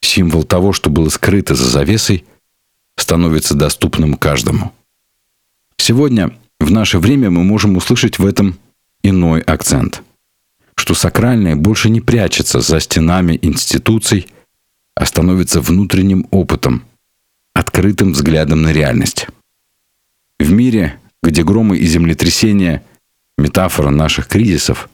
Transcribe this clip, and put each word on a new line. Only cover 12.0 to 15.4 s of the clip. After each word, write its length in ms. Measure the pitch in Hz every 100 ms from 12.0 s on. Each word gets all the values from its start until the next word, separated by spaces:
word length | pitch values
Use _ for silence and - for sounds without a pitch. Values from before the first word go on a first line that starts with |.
прячется 600 | 117 120 92 - - 62
за 180 | 60 80
стенами 580 | - - 80 90 87 80
институций, 840 | 82 - - - - 110 - 104 - _ _ _ _ _ _
а 120 | - -
становится 540 | - 85 92